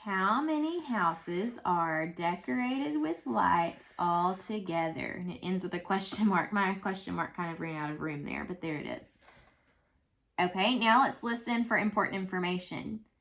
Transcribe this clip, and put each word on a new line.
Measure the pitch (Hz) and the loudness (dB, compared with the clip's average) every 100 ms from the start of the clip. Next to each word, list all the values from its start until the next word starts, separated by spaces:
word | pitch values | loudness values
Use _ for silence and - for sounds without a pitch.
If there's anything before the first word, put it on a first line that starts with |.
How | - 190 190 226 | -2 2 4 4
many | 311 302 311 349 | 2 0 0 -2
houses | 311 226 170 165 - 175 226 233 | -2 2 2 2 -2 -2 -2 -2
are | - 175 165 156 160 | 0 2 2 0 -2
decorated | 170 175 185 - 247 247 262 294 302 | -2 -2 -2 -2 -2 0 0 -2 0
with | 311 339 | -2 -2
lights | - 226 180 175 170 - - - | -2 2 4 4 2 -2 -16 -2
altogether? | 175 175 175 190 - 214 190 165 165 160 65 - | 2 4 4 0 -4 -6 -2 0 0 -2 -6 -4
And | 180 | -6
it | 165 | -6
ends | 180 185 | -2 -2
with | 180 | 0
a | 175 | -4
question | 175 196 196 - 214 | 0 0 0 2 4
mark. | 185 156 | 4 2
My | 208 190 | 2 2
question | 196 202 185 - | 0 -4 -6 -4
mark | 175 160 | -4 -4
kind | - 170 | -4 -6
of | 160 | -4
ran | 165 | -6
out | 156 151 | -4 -6
of | 151 | -4
room | 156 147 | -4 -4
there, | 143 - | -6 -6
but | - 180 | -6 -6
there | 165 151 | -4 -6
it | - | -6
is. | 120 - - - - - _ _ _ _ _ _ _ _ - | -8 -10 -20 -20 -20 -20 _ _ _ _ _ _ _ _ 0
Okay, | 175 190 202 254 | 0 2 2 4
now | 226 233 | 6 6
let's | 269 - | 6 2
listen | 233 233 - 233 | -4 -4 -2 -2
for | 233 214 | 0 2
important | 208 202 196 196 | 2 2 0 -2
information. | 185 185 180 180 - - - 220 - _ | -4 -2 -2 -2 -4 -8 -8 -10 -12 _